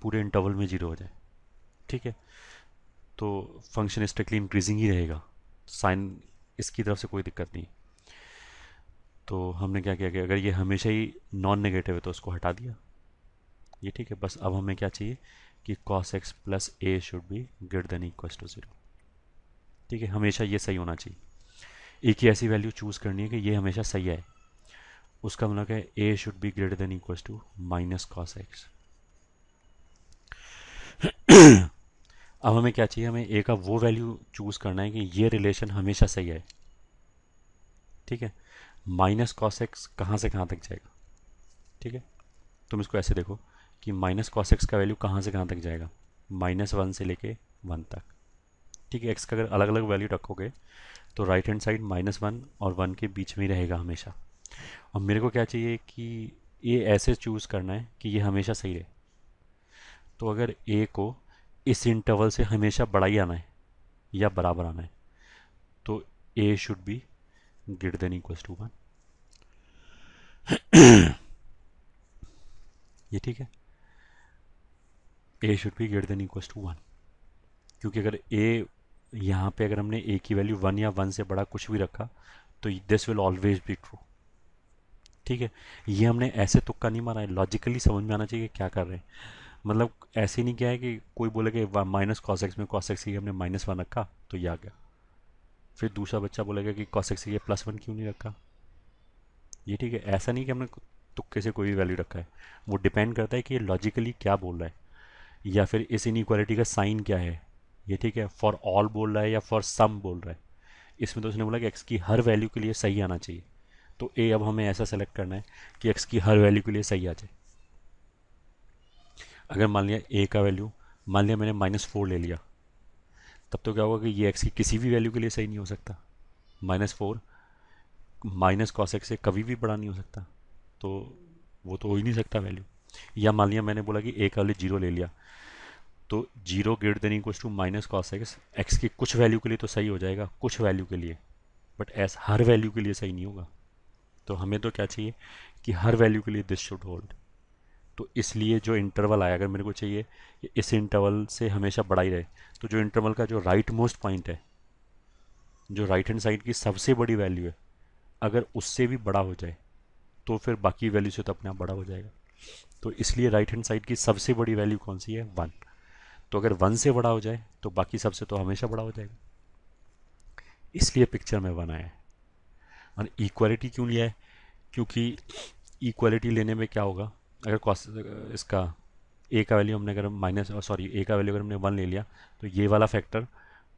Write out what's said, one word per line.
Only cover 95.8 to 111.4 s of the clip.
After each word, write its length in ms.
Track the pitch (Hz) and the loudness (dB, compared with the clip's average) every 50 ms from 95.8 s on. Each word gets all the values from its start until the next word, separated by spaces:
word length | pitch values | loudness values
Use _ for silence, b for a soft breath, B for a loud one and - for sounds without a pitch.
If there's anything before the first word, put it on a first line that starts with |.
| 113 110 | -8 -6
दूसरा 280 | 101 104 98 - 113 107 | -6 -6 -6 -4 -4 -4
बच्चा 240 | 101 101 - - 101 | -4 -6 -6 -8 -8
बोलेगा 280 | 101 101 101 101 104 | -6 -6 -6 -4 -6
कि 140 | 98 104 104 - - | -6 -8 -8 -6 -4
cos 160 | 104 98 - 101 | -4 -4 -4 -6
x 100 | - - | -8 -6
की 140 | 104 104 | -6 -8
प्लस 300 | 104 - - 101 - - | -6 -4 -4 -4 -4 -6
वन 100 | 110 104 | -8 -12
क्यों 180 | 104 - 110 107 | -10 -10 -12 -10
नहीं 120 | 110 110 | -8 -8
रखा। 260 | 104 101 - - 107 98 - - _ _ _ - - - - - - - _ _ _ _ _ _ _ _ _ - - - - - | -8 -10 -10 -12 -14 -14 -16 -20 _ _ _ -20 -20 -20 -20 -20 -20 -20 _ _ _ _ _ _ _ _ _ -20 -20 -20 -14 -8
ये 100 | 101 101 | -8 -6
ठीक 160 | - 127 117 120 | -4 -4 -4 -4
है, 60 | 107 | -4
ऐसा 320 | - 101 98 98 - 123 | -4 -2 -2 -2 0 -2
नहीं 140 | 123 127 131 | -4 -4 -4
कि 60 | 131 | -6
हमने 140 | 127 127 127 - - - - - - - - _ - | -6 -6 -8 -10 -12 -16 -20 -20 -20 -20 -20 _ -14
तुक्के 240 | - - - - 107 | -14 -10 -8 -6 -4
से 100 | 98 110 | -4 -4
कोई 160 | - 107 98 101 | -2 -2 -2 0
भी 60 | 101 | 0
वैल्यू 200 | 98 92 90 90 | 0 0 0 -2
रखा 220 | 87 87 - - 87 | -4 -6 -8 -8 -12
है, 80 | 85 - - B B B B B B 104 | -12 -14 -16 B B B B B B -6
वो 80 | 98 | -2
डिपेंड 380 | 95 95 98 - 107 107 117 113 | 0 0 0 2 2 0 0 0
करता 200 | 113 110 107 123 | -2 -2 -2 -2
है 60 | 123 | -4
कि 120 | - - 131 | -4 -4 -4
ये 60 | 123 | -4
लॉजिकली 520 | 107 92 92 90 104 107 - 123 113 101 - - | -2 -2 -2 -2 -2 -2 -2 -2 -4 -4 -4 -4
क्या 140 | - 98 98 | 0 0 0
बोल 220 | 95 95 90 87 85 | 0 -2 -6 -8 -8
रहा 80 | 85 | -8
है 60 | 82 - - - B B B B B B B B B B B B | -10 -12 -16 -20 B B B B B B B B B B B B
या 200 | 98 92 104 95 | 0 2 2 2
फिर 220 | - - 110 113 - | 2 2 -2 -2 -2
इस 180 | 117 107 - | -4 -2 -2
इनइक्वालिटी 480 | 120 110 113 107 - 110 104 104 120 110 | 0 0 0 0 2 2 2 2 0 0
का 80 | 113 113 | 0 0
साइन 360 | - - 113 98 104 107 107 | 0 0 0 0 0 0 -2
क्या 180 | 104 - 98 | -2 -2 -2
है। 240 | 90 87 85 85 - - - - - _ - _ - - | -2 -2 -4 -6 -8 -12 -18 -20 -20 _ -20 _ -14 -8
ये 120 | 95 95 | -6 -4
ठीक 200 | - - 113 - | -2 -2 -2 -2
है, 100 | 117 104 | -4 -6
for 240 | 98 - - 113 104 104 - - | -6 -4 0 0 0 0 0 -2
all 240 | 101 92 101 104 107 | 0 2 2 2 2
बोल 220 | 110 107 110 107 107 | 0 -2 -2 -2 0
रहा 100 | 107 107 | 0 0
है 80 | 110 | 0
या 80 | 110 107 | 0 -2
for 200 | - - 110 110 - | -2 0 -2 -2 -2
some 340 | - - - 110 107 104 101 | -2 0 2 2 2 2 -2
बोल 180 | 98 92 90 87 | -8 -8 -8 -8
रहा 120 | 90 87 | -10 -12
है, 80 | 85 - - - - b b b b b b b b b | -14 -14 -16 -20 -20 b b b b b b b b b
इसमें 220 | 113 - - 117 107 | -8 -6 -6 -6 -6
तो 60 | 110 | -6
उसने 140 | 104 110 | -4 -4